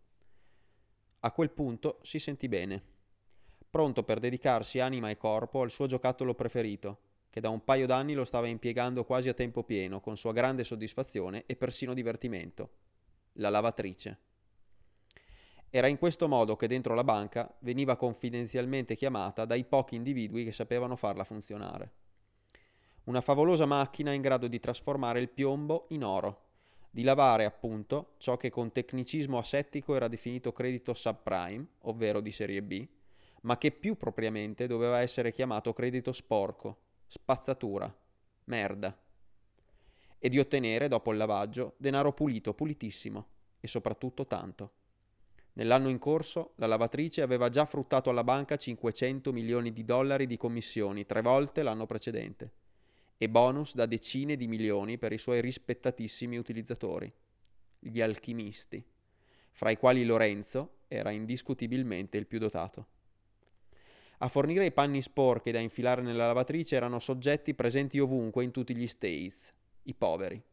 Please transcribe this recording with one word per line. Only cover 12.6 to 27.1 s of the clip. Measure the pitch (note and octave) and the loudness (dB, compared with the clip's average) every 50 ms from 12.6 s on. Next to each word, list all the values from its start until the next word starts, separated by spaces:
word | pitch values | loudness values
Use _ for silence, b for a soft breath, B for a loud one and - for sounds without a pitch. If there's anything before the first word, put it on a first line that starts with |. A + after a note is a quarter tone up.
| - - - _ _ _ _ _ _ _ _ _ _ _ | -14 -14 -14 _ _ _ _ _ _ _ _ _ _ _
la | _ - G#2 G2+ | _ -2 0 2
lavatrice. | G#2 G#2 G#2+ A#2 - - G#2 F#2+ F#2 - - G#2 G#2 - _ _ _ _ _ _ _ _ - _ - - - _ _ _ _ _ b b b b b b b b b b b b | 2 4 2 2 0 -2 -6 -8 -8 -10 -12 -12 -14 -14 _ _ _ _ _ _ _ _ -20 _ -20 -20 -20 _ _ _ _ _ b b b b b b b b b b b b
Era | - B2+ B2 C#3 | 2 4 4 4
in | D3 C3+ | 4 4
questo | E3+ F3 D#3 - E3+ D3+ | 2 2 2 2 2 4
modo | C#3 A#2+ A2+ G#2+ G#2+ | 6 6 6 4 2
che | - A#2 A2+ | 0 0 0
dentro | B2+ C3 A#2 A#2+ A2+ | 0 0 0 2 2
la | A#2 | 2
banca | B2 - A2 G#2 G#2 G#2 - A#2 A2+ - - - | 4 4 2 2 0 -2 -4 -4 -4 -4 -10 -8
veniva | C3 A#2+ B2 C3 C#3 C3 B2 | -6 -4 -2 0 2 2 2
confidenzialmente | - B2+ B2 A2+ - - A#2+ A#2+ A#2+ A#2+ A2 - B2+ B2 C3 C#3 C3+ B2 - A2 | 2 0 -2 -2 -4 -6 -4 -4 -4 -4 -2 -2 -2 -2 0 -2 -2 -2 -2 -4
chiamata | - C3+ C3+ B2+ G#2 F#2 G2 - - A2+ | -2 0 -2 0 -2 -2 -4 -2 -4 -2
dai | A2+ A#2+ B2+ B2 | 0 0 -2 0
pochi | - C#3 C3+ C3 - B2 | 2 2 2 2 0 -6
individui | A#2 A#2+ C3+ C#3 B2 A2 G#2 A2+ A#2+ A#2 | -6 -4 -4 -2 -2 -4 -2 -4 -4 -4
che | A2+ | -4
sapevano | G#2+ - A2+ - A#2+ B2 B2 B2 B2+ | -6 -6 -4 -2 0 -2 0 -2 -4
farla | - - G#2 G2 F#2+ G2 | -2 -2 -2 -2 -4 -6
funzionare. | - G#2+ G#2+ - - G#2 G#2 G2+ F#2 - - - G#2 - - - - _ _ _ _ _ _ b b b b b b b b b b b b b | -8 -10 -12 -10 -10 -10 -10 -10 -10 -10 -10 -12 -14 -16 -20 -20 -20 _ _ _ _ _ _ b b b b b b b b b b b b b
Una | - B2 B2 | -2 -2 0
favolosa | - - C#3 C#3+ D#3 F3 F3+ D#3 D#3 | 4 4 6 6 6 6 6 6 4
macchina | C#3+ C#3+ C#3 C#3 C3+ - - D3 D3 | 4 4 2 2 0 -2 -4 -2 -2
in | C#3 C#3 | -2 0
grado | C3+ C#3 C3 B2 B2 | 4 4 4 4 2
di | A#2+ A#2+ A#2+ | -2 -4 -4
trasformare | - - A#2+ - - D3 C#3 C#3 C3 A#2 A#2+ B2 | -4 -4 -6 -4 -4 -4 -2 0 0 0 0 0
il | B2+ B2 | -2 -2
piombo | - C#3+ C#3 C3+ C#3 D3 D3 D3 D#3+ E3 - - | -2 0 0 2 2 0 0 -2 -2 -2 -2 -6
in | E3 D3 B2 | -6 -4 -2
oro, | G2 F#2+ F#2 - G2+ G#2+ - _ b b b b b b b b b | 0 0 0 0 -2 -6 -8 _ b b b b b b b b b
di | - A2+ | -6 2
lavare, | A#2+ C3 | 4 4